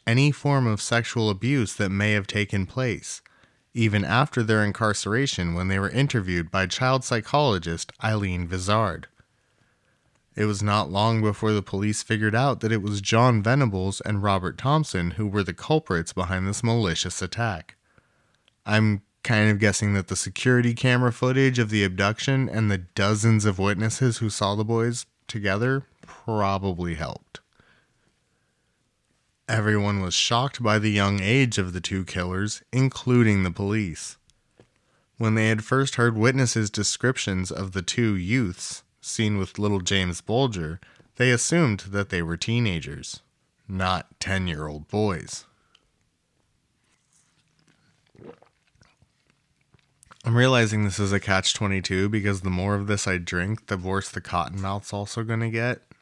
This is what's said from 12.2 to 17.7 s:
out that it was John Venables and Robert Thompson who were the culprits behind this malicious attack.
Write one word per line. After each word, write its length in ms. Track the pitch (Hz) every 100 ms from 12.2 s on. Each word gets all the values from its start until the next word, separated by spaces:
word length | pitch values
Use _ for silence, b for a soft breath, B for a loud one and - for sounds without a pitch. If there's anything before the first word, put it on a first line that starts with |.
| 107 110
out 240 | 139 120
that 120 | 110
it 120 | 110
was 180 | 101 101
John 400 | 98 113 127 117
Venables 600 | 104 135 127 98 95 98
and 200 | - 101
Robert 340 | 101 95 90 -
Thompson 560 | 135 156 147 95 87
who 140 | 82 107
were 160 | 104
the 100 | 92
culprits 640 | 87 - 156 - 87 82
behind 340 | - 87 92 95
this 160 | 101
malicious 600 | 117 117 101 80 92 -
attack. 520 | 90 - 117 87 -